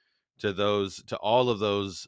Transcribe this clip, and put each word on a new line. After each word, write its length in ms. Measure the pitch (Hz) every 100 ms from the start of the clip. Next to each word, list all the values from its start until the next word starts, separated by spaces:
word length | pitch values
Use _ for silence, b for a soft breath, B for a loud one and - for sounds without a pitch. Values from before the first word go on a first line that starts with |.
| _ _ _ _
to 140 | 104
those, 480 | 95 104 104 98 - -
to 100 | 117
all 320 | 104 120 123
of 80 | 104
those, 480 | 104 101 98 87